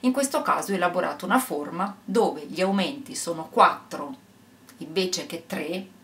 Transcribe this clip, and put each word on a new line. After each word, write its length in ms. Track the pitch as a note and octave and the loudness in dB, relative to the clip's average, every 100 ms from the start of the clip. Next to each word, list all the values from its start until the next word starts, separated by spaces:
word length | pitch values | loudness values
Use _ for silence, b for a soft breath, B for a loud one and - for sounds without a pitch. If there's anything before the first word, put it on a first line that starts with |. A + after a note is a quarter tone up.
In 100 | B3+ | 2
questo 300 | C4 C4+ - | 2 0 0
caso 300 | E3+ D3+ D#3 | 0 0 0
ho 40 | F#3+ | 0
elaborato 500 | F3 F3+ D3 - - | 2 2 -2 -4 2
una 140 | B3+ | 2
forma 560 | - D3 D3 E3+ G3+ - | 2 -4 -4 -4 -6 -6
dove 420 | - G3 G#3 D3+ C#3+ | 0 2 2 0 -8
gli 140 | D#3 | 0
aumenti 540 | F#3+ G3 E3+ C3+ - B2+ | 2 2 2 -2 -10 -8
sono 320 | - D#3+ D#3 | -6 -6 -4
quattro 760 | - F#3 - - D#3 D3 C4 - - - - - - | 6 6 6 -10 -10 -10 -12 -18 -20 -20 -20 -20 -16
invece 460 | D#3 E3 F#3 - - | -4 0 0 -2 -6
che 200 | E3 - | -10 -6
tre 400 | - D3+ F3+ G3 - | -6 -4 -6 -8 -16